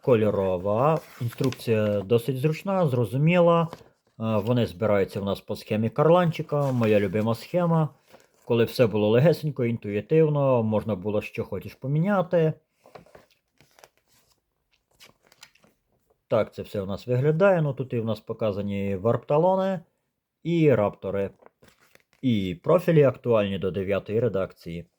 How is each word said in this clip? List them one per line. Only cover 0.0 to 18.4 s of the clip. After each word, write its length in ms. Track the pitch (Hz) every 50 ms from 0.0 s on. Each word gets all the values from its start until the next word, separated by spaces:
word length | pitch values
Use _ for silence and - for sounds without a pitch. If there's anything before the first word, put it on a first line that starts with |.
| _
кольорова. 960 | - 127 110 110 104 90 95 95 95 92 90 87 101 104 110 127 151 160 156 - - - -
Інструкція 800 | 127 117 - - 147 131 123 - - - 113 107 107 107 104 104
досить 380 | 95 95 117 117 - - 135 131
зручна, 480 | 127 156 156 - - 196 196 190 180
зрозуміла. 800 | 147 123 120 123 101 104 135 147 160 175 180 175 170 170 170 165 160 - - - _ _ _ _ _ _ -
Е, 160 | 113 110 110
вони 300 | 107 98 110 123 123 113
збираються 540 | 90 87 87 110 104 104 101 95 92 - 107
в 40 | 98
нас 160 | 98 95 -
по 160 | - _ 107
схемі 340 | - - - 113 107 113 113
карланчика, 840 | - - 151 156 165 180 180 165 160 - 156 - - 147 143 139 127
моя 280 | 123 117 110 107 101
любима 340 | 101 98 90 107 107 113 113
схема. 540 | - - - - 175 175 170 165 160 156 147 - _ _ _ _ - _ _ _ _ _
Коли 200 | - 120 117 113
все 220 | 110 - - 127
було 220 | 107 98 107 104 104
легесенько, 560 | 110 120 139 170 156 - - 151 143 - 123
інтуїтивно, 960 | 117 120 117 - 107 101 104 101 - 160 160 160 151 151 143 139 135 131 120 113
можна 340 | 110 107 104 95 110 104
було 260 | 95 87 107 101 107 104
що 220 | - _ - 107
хочеш 300 | - - 95 87 98 -
поміняти. 760 | _ - 131 143 151 165 202 208 190 180 170 - 170 160 156 151 - _ _ _ _ _ - _ - - _ _ - _ _ _ _ _ _ _ _ _ _ _ _ - _ _ _ _ _ _ _ _ _ _ _ _ _ _ _ _ _ _ _ _ _ _ _ - - _ _ _ _ _ _ - _ _ _ _ _ _ _ _ _ _ _ _ _ _ _ _ _
Так 260 | - 113 101 - _
це 80 | - -
все 200 | - - 107 98
у 40 |
нас 200 | 95 101 95 -
виглядає. 560 | 123 123 123 135 151 156 160 196 202 190 170 156
Ну, 100 | 147 131
тут 180 | - 135 131 -
і 80 | 120
в 40 | 110
нас 160 | 113 107 -
показані 760 | _ - 110 -